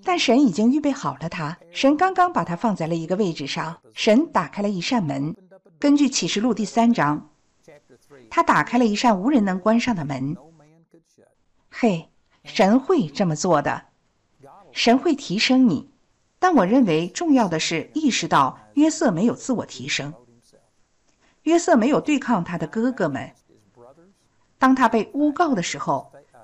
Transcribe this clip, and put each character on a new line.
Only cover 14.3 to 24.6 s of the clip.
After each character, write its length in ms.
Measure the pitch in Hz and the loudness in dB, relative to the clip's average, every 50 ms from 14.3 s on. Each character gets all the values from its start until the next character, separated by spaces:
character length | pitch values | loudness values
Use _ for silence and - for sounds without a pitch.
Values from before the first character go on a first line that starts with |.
| _ _ _ 135 147 - - _ | _ _ _ -20 -20 -20 -20 _
神 260 | - - - 233 240 | -8 -2 2 4 4
会 200 | 269 - 349 285 | 4 4 0 -2
提 240 | - - - 175 220 | -2 -4 -6 -4 -2
升 280 | - - 254 262 262 226 | 0 2 4 4 4 4
你。 220 | 156 - - - _ _ _ _ _ _ _ _ _ - | 2 0 -4 -8 _ _ _ _ _ _ _ _ _ -4
但 160 | - 370 359 | -2 2 2
我 100 | 254 185 | 2 2
认 200 | 180 226 277 247 | 4 4 2 2
为 240 | 185 156 156 170 185 | 2 2 0 -2 -4
重 260 | - - 349 330 277 | -8 -6 0 2 2
要 140 | 254 220 175 | 2 2 2
的 100 | 165 160 | -2 -4
是 320 | - - 175 156 - - - | -4 -4 -4 -6 -6 -6 -6
意 180 | 302 320 269 - | -2 -2 -2 -2
识 160 | - 175 160 | -2 -2 0
到 320 | 175 151 135 127 - - - _ - | 2 2 2 2 -2 -8 -16 _ -2
约 140 | 285 302 320 | 0 2 2
瑟 220 | 302 - 339 254 | 2 0 -2 -2
没 140 | 175 156 208 | 0 0 0
有 100 | 240 - | -2 -2
自 180 | - - - 254 | -2 -6 -6 -6
我 140 | - - | -6 -6
提 220 | - - - 123 147 | -10 -12 -14 -10 -8
升， 260 | - - 135 147 160 - _ _ 117 117 _ _ _ _ _ _ _ _ _ _ _ _ _ _ _ _ _ _ _ _ - | -6 -6 -8 -8 -12 -16 _ _ _ _ _ _ _ _ _ _ _ _ _ _ _ _ _ _ _ _ _ _ _ _ -2
约 160 | 302 330 339 | 2 2 2
瑟 180 | - - 330 | 4 4 4
没 120 | 240 208 277 | 4 4 2
有 120 | 277 170 | 0 0
对 200 | - - 302 254 | 0 0 -2 -2
抗 240 | - - 247 180 175 | 0 -2 -2 -2 -2
他 120 | - 175 | -4 -6
的 120 | 160 - - | -8 -8 -6
哥 240 | - 226 226 262 254 | -4 -4 -2 -2 -2
哥 160 | - 190 151 | -2 -4 -4
们。 240 | 135 117 123 160 - _ _ _ _ 110 _ _ _ 120 120 123 143 _ 170 196 _ _ _ _ _ _ _ _ _ | -4 -6 -10 -12 -18 _ _ _ _ _ _ _ _ _ -20 -20 -20 _ _ _ _ _ _ _ _ _ _ _ _
当 180 | - | 0